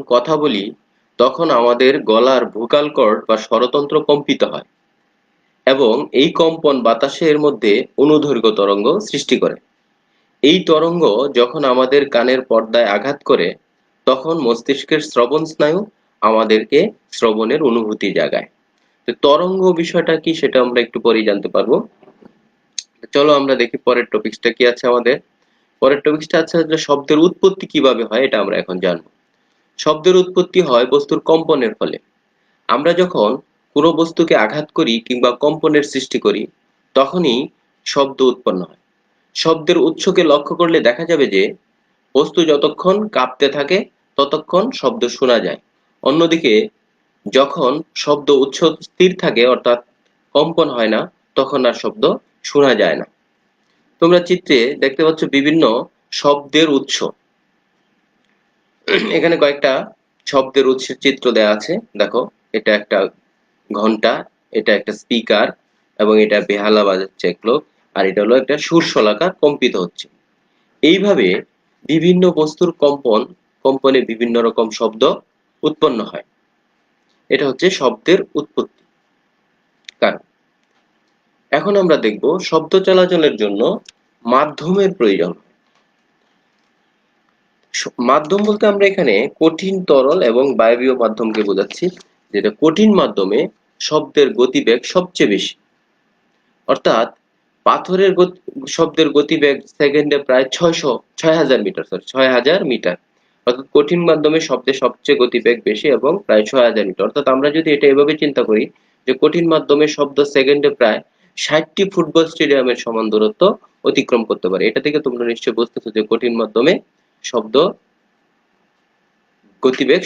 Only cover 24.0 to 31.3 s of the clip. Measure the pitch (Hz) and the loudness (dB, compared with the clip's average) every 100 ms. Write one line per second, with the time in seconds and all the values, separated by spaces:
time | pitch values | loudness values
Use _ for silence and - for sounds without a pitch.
24 | 113 107 110 - 120 - 120 120 123 120 | 0 -4 -6 -6 -4 0 0 0 0 0
25 | 117 156 _ _ _ _ _ - 135 143 | 0 -2 _ _ _ _ _ -2 0 2
26 | 151 156 156 165 160 170 156 156 - 139 | 0 -2 -2 -2 0 -2 -2 -2 -2 -2
27 | 135 151 170 - 190 190 - 156 135 113 | 0 2 2 2 0 0 -4 0 2 0
28 | 110 110 135 110 98 90 - 92 90 85 | -2 -2 0 0 -2 -4 -4 -4 -4 -4
29 | - _ _ _ _ _ _ - 151 151 | -8 _ _ _ _ _ _ -4 -2 2
30 | 170 185 180 180 170 185 160 120 127 143 | 4 4 2 0 0 0 2 2 2 0
31 | 143 156 - | 0 -4 0